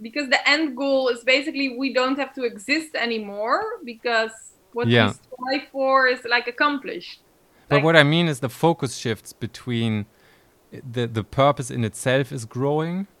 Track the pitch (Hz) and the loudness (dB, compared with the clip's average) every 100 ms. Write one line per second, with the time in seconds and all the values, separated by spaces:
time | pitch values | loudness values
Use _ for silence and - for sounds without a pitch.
0 | 220 294 269 269 - 294 320 247 277 269 | -10 -6 0 0 2 2 0 -2 0 2
1 | 254 240 240 269 285 277 269 240 269 247 | 0 0 2 0 0 -4 -4 -2 -2 0
2 | 254 277 269 - 240 202 - 302 311 - | 0 0 -4 -4 -6 -6 -4 -4 -2 -4
3 | 233 226 208 202 220 311 440 453 254 226 | -4 -4 -6 -6 -2 -2 -2 -8 -12 -8
4 | 247 226 220 - - _ _ 233 233 120 | 0 0 0 -4 -20 _ _ -4 4 4
5 | 104 - _ - 254 277 - 277 262 269 | 4 0 _ -10 -4 -4 -4 -4 2 4
6 | 254 247 233 240 240 240 240 269 - 175 | 4 0 0 -2 -2 -2 0 0 -6 -12
7 | - - _ _ _ _ - 143 156 165 | -12 -18 _ _ _ _ 0 2 6 8
8 | 143 160 170 135 127 - 165 165 131 - | 8 6 2 0 -6 0 2 2 -2 -4
9 | 120 107 - - 113 - - 120 113 107 | -4 -4 -8 -12 -12 -10 -4 -2 0 0
10 | 101 _ _ _ _ _ _ - 131 120 | -4 _ _ _ _ _ _ -18 -10 -6
11 | 117 113 98 - 139 143 123 127 110 - | -4 -4 -4 2 4 2 -2 -4 -4 -2
12 | 131 131 139 139 113 123 139 151 160 180 | 0 0 0 -6 -8 -4 0 0 -2 -4
13 | 196 _ | -8 _